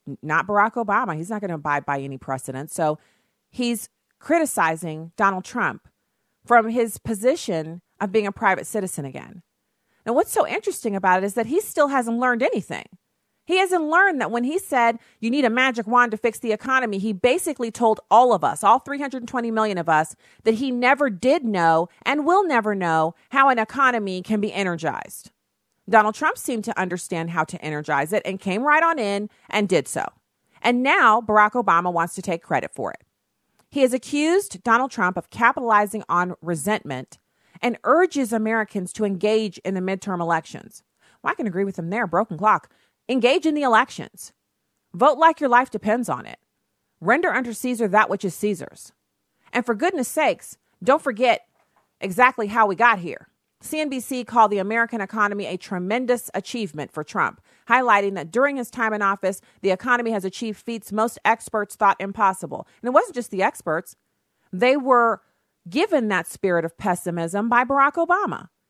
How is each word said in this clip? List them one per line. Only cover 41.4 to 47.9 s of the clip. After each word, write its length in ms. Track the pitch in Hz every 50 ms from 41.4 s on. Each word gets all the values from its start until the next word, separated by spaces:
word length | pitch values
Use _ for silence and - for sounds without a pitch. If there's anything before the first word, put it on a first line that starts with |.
| 302 214
agree 180 | 165 185 202
with 120 | 196 190 -
him 120 | 165 165
there. 180 | 190 226 233 180
Broken 300 | 156 175 220 - 185 151
clock. 340 | 190 214 202 160 - _ _ _ _ _ _ _ _ -
Engage 360 | 247 269 220 240 277 370 294
in 80 | 311 294
the 100 | 294 285
elections. 680 | 254 226 214 254 - - - 147 - - - - - _ _ _ _ _ _ _ _ _ _ _ _ -
Vote 240 | 170 233 285 247 254
like 240 | 320 330 311 -
your 80 | 302 262
life 200 | 240 240 262 -
depends 380 | - 208 - 214 233 247 240 180
on 180 | 139 123 -
it. 140 | - - - _ _ _ _ _ _ _ _ _ _ _ _
Render 320 | 165 175 233 294 349 359 220
unto 180 | 240 254 240
Caesar 340 | 226 - - 254 247 220 233
that 200 | 202